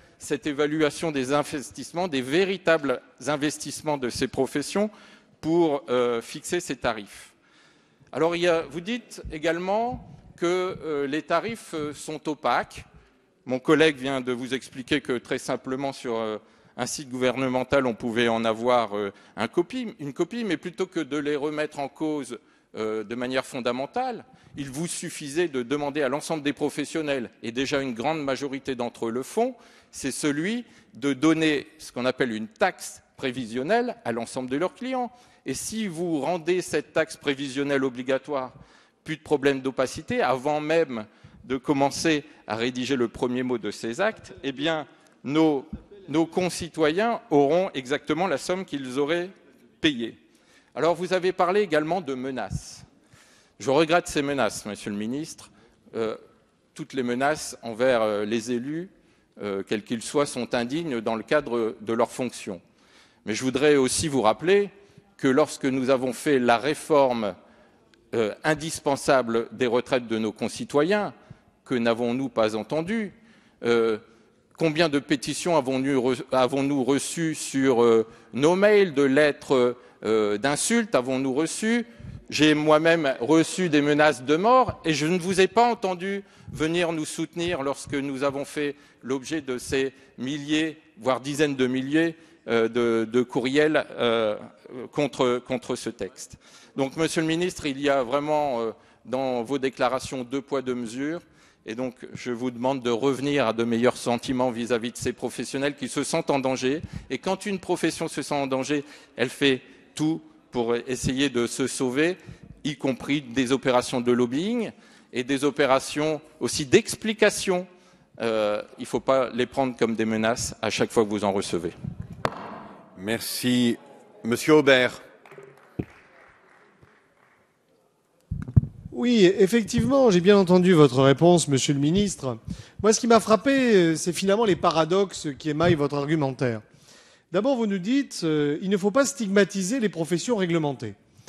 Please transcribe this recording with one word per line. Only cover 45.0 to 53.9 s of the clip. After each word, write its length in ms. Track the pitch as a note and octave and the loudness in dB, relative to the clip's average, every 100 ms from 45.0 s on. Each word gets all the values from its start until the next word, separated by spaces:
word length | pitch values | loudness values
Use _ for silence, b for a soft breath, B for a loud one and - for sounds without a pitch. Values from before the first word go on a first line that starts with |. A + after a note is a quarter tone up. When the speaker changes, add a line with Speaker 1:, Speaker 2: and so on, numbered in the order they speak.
| b b | b b
Speaker 1:
nos, 420 | A#2+ D3+ D#3+ C#3 C3 - - G3+ F#3 | -2 2 4 2 -4 -16 -18 -20 -4
nos 180 | D3 E3 | -2 0
concitoyens 920 | F#3 F3+ - E3+ - D3+ E3 A#3 A3+ - | 0 -2 -4 -8 0 0 2 0 -2 2
auront 400 | D3 C#3 E3+ F#3+ | 4 6 4 0
exactement 520 | C#3+ B2+ C#3+ - D#3 F#3+ | -4 -4 -4 -2 -2 0
la 120 | C3+ | -2
somme 260 | - F3+ | -4 -6
qu'ils 340 | F#3 C#3+ C3 B2+ | -6 -8 -6 -2
auraient 320 | C#3+ F3 F3+ - _ _ _ _ | 0 -2 -4 -12 _ _ _ _
payée. 380 | D#3+ B2 A2+ - _ b b b b - | -2 -2 -6 -10 _ b b b b -2
Alors, 200 | D#3 E3 | 0 0
vous 160 | F3+ | 0
avez 180 | F#3 F3+ | 0 0
parlé 300 | F3+ F3 G3+ | 0 2 2
également 400 | G3+ D3+ D3+ F#3 | 2 2 2 -2
de 140 | C#3 | -4
menaces. 680 | B2+ C3 B2+ G2 - - - - _ b b b b b b | -6 -6 -6 -6 -8 -10 -20 -20 _ b b b b b b
Je 100 | G#2+ | 0
regrette 380 | C#3 D#3+ | 2 4